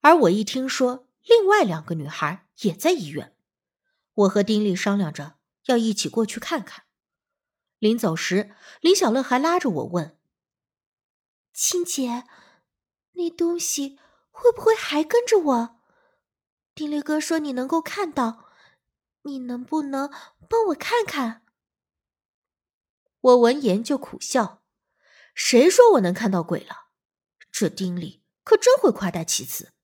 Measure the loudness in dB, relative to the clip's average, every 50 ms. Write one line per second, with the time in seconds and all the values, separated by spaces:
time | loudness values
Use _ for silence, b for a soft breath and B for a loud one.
0 | 8 6 6 6 6 4 2 2 -2 -4 -6 -6 -6 -6 -2 -2 -2 -2 -2 -6
1 | _ _ _ _ _ 4 4 4 6 4 2 2 2 0 -2 -6 -6 -8 -8 -8
2 | -8 -10 -8 -6 -6 -6 -6 -8 _ _ _ -4 -4 -4 -4 0 0 0 0 0
3 | -4 -10 -10 -12 -14 -14 _ _ _ _ _ _ _ _ _ _ _ _ _ _
4 | _ _ _ 0 0 2 2 0 0 2 0 0 0 0 -2 -2 -2 -2 0 0
5 | -2 -4 -6 -10 -14 -16 _ _ _ _ _ _ _ 0 0 0 2 0 -2 -2
6 | -4 -4 -2 -2 -4 -2 -4 -12 -8 -6 -8 -8 -8 -10 -20 -20 _ _ _ _
7 | _ _ _ _ _ _ _ _ _ _ _ _ _ _ _ _ 0 0 0 0
8 | 0 -2 -2 -2 -4 -2 -2 -2 -2 -4 B B B B B B 2 2 4 4
9 | 2 0 0 0 0 0 0 0 0 0 0 0 -2 -2 -4 -4 -6 -4 -6 -6
10 | -6 -6 _ _ _ _ _ _ _ _ _ _ _ _ _ _ _ _ _ _
11 | _ _ _ _ _ _ _ _ _ _ _ -6 -4 -4 -2 -4 -4 -4 -4 -4
12 | -4 -4 -6 -8 -10 b b b b b b b b b _ _ _ _ _ _
13 | _ _ _ -6 -6 -6 -2 -2 -2 -2 -2 -4 -4 -6 -4 -6 -6 -8 -10 b
14 | b b b b b b b 2 2 2 2 4 2 2 2 2 -2 -4 -2 -2
15 | -2 2 2 0 2 4 2 2 4 2 0 0 -2 -4 _ _ _ _ _ _
16 | _ _ _ _ _ _ _ _ _ _ _ _ _ _ _ -10 -8 -6 -6 -6
17 | -4 -2 -4 -4 -2 -2 -4 -2 -2 -4 -6 -6 -4 -2 -4 -4 -4 -6 -8 -6
18 | -8 -6 -2 -2 -2 -2 -4 b b b b b b b b b b _ _ _
19 | _ _ _ _ _ -12 -10 -10 -10 -10 -10 -10 -8 -6 -4 -4 -4 -4 -6 -6
20 | -6 -6 -8 B B B B _ -8 _ 0 0 2 0 -2 -4 -4 -2 -2 -2
21 | -2 -2 -4 -4 -4 -4 -6 _ _ _ _ _ _ _ _ _ _ _ _ _
22 | _ _ _ _ _ _ _ _ _ _ _ _ _ _ _ _ _ _ _ _
23 | _ _ _ _ 4 6 6 6 6 4 2 2 0 0 0 0 -2 -4 -4 -4
24 | -4 -12 -16 -14 -12 -4 -2 -2 -2 -2 -6 _ _ _ _ _ _ _ b b
25 | b b b b b b b -6 -2 2 4 6 6 6 8 8 8 8 8 4
26 | 2 0 -2 -2 -2 -2 -2 -2 -2 -4 -6 -8 -8 -14 -20 -20 _ _ _ _
27 | _ _ _ _ _ _ _ _ -20 _ -6 -4 -4 -4 -4 -6 -8 -8 -6 -8
28 | -10 -12 -16 _ _ _ _ _ _ 2 2 4 6 4 4 6 4 2 2 2
29 | -4 -6 -4 -6 -6 -4 -6 -6 -6 -8 -12 -14 -14 -16 _ _